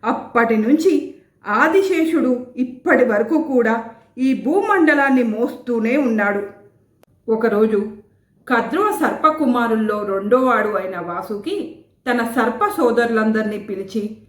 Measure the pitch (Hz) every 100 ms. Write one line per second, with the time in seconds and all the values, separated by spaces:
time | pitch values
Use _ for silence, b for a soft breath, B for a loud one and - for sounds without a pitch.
0 | - - - 233 226 220 214 302 381 294
1 | - B B B - 208 311 359 381 339
2 | 320 320 254 247 - - 254 - - 262
3 | 240 208 214 320 320 262 226 220 - B
4 | B - 262 254 240 359 440 392 311 285
5 | 277 262 233 214 240 - - 233 220 269
6 | 262 220 202 202 202 - - _ _ _
7 | _ _ - 220 226 202 220 214 208 -
8 | - _ _ _ - 240 - 311 415 392
9 | 269 226 311 311 277 247 233 220 214 208
10 | 208 196 202 247 262 226 208 202 185 185
11 | 170 175 190 208 302 403 - - _ _
12 | - 240 233 - 240 226 415 359 254 220
13 | 233 226 220 220 214 208 196 190 190 220
14 | 208 220